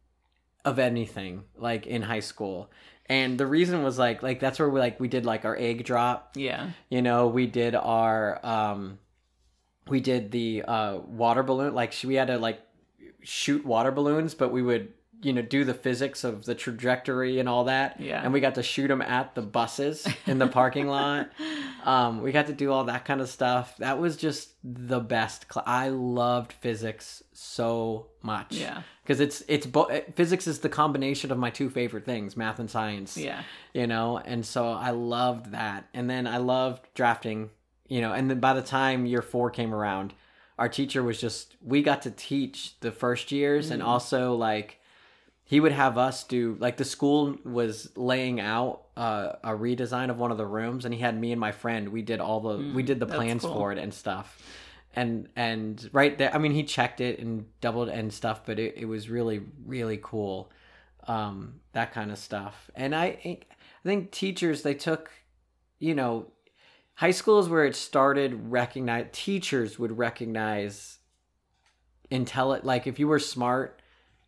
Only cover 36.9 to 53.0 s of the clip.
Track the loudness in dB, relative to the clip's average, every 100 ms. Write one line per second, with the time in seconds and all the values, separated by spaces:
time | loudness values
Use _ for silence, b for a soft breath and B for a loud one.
36.9 | 0 2 2 -2 -6 -8 -14 _ _ -6
37.9 | -2 0 0 0 2 4 2 0 2 2
38.9 | 2 2 0 0 0 0 0 -2 -2 -2
39.9 | -2 -4 -10 b b b -2 -2 0 -2
40.9 | 0 0 0 -4 -6 -12 _ 0 4 4
41.9 | 2 -2 -10 -4 -2 -2 -6 -14 -8 -8
42.9 | -2 0 0 -2 0 2 2 0 -2 2
43.9 | 2 2 0 2 2 2 0 -4 -14 b
44.9 | b b b b _ _ 6 6 6 4
45.9 | 4 2 0 -2 0 0 0 -2 -2 -4
46.9 | 0 4 4 4 -2 -4 -2 -2 -4 -10
47.9 | -4 0 0 0 -2 -2 0 -2 -4 -12
48.9 | -4 -2 -2 -4 -6 -4 -2 0 0 -2
49.9 | -2 -2 -2 -2 -2 -2 -2 -4 -4 -6
50.9 | -2 0 0 -2 0 -2 -2 -4 -2 -4
51.9 | -6 -4 -2 0 -2 -2 -4 -4 -2 0
52.9 | 0